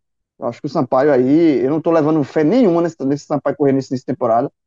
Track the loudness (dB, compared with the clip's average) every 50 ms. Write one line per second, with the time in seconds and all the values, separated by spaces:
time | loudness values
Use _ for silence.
0 | _ _ _ _ _ _ _ -12 -10 -10 -10 -8 -10 -6 -4 -4 -2 0 0 0
1 | 2 2 2 2 2 2 4 4 4 4 2 2 0 0 -2 -2 0 0 0 2
2 | 2 2 0 -2 -2 -2 -2 -2 0 2 2 2 2 2 2 0 -2 -4 -4 -6
3 | -6 -4 -4 -6 -6 -6 -6 -4 -4 -4 -2 0 0 0 0 0 -2 -4 -8 -8
4 | -6 -8 -6 -4 -2 0 0 0 0 -4 _ _ _